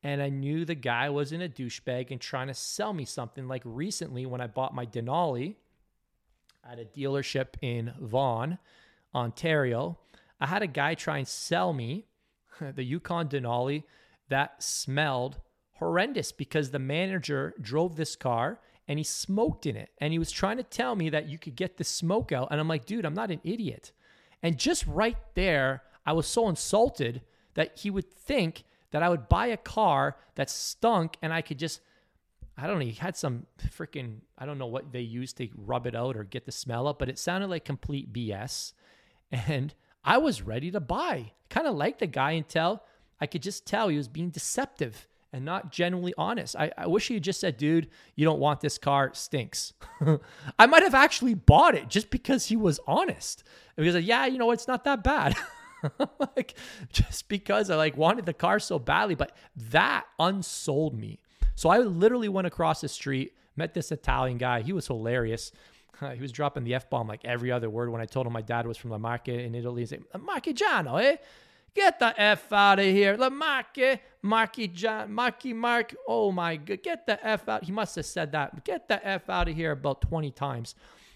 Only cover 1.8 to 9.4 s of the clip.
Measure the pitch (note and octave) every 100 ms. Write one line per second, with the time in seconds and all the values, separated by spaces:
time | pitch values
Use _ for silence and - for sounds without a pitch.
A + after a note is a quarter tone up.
1.8 | - B2+ B2+ B2+ - C3+ C3 B2+ - -
2.8 | G#3 F#3 B2+ - A#2+ - B2+ C3 A#2+ A2+
3.8 | F3 - D#3 B2 C3 B2+ B2 G#2+ C3 C3
4.8 | B2 A#2+ A#2 D3+ F3 B2 D3 G#3+ _ _
5.8 | _ _ _ _ _ _ _ _ B2 A#2+
6.8 | G#2+ - C3+ C#3 C3+ C#3 C3 - C3 A#2+
7.8 | A#2 B2+ A2+ A#2+ C3+ A2+ C3+ F3+ - _
8.8 | _ _ _ B2+ A#2+ -